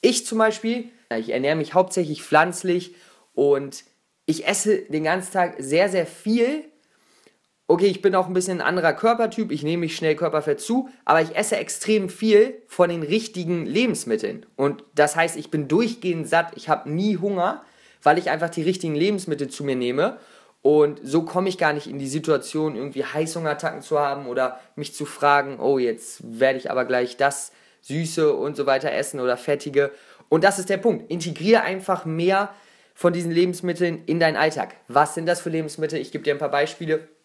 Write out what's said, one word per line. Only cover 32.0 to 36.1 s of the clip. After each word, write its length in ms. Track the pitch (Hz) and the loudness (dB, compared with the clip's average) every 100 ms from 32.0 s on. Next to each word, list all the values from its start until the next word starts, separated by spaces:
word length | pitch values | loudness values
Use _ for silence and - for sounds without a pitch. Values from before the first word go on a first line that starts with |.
mehr 500 | 165 160 175 190 202 - _ _ _ | -2 -2 2 2 0 -8 _ _ _
von 180 | _ 175 | _ 0
diesen 200 | 170 170 | 2 0
Lebensmitteln 720 | 165 180 175 180 170 175 165 - | 2 2 0 -4 0 -2 -2 -2
in 140 | 165 | 2
deinen 160 | 165 156 | 2 4
Alltag. 400 | 156 151 98 - _ | 0 0 -6 -8 _
Was 280 | 127 147 - | 2 2 0
sind 100 | 165 | -2
das 140 | 175 | -2
für 100 | 180 | -2
Lebensmittel? 480 | 160 156 147 156 151 | -4 -4 -4 -4 -4
Ich 140 | 131 | -6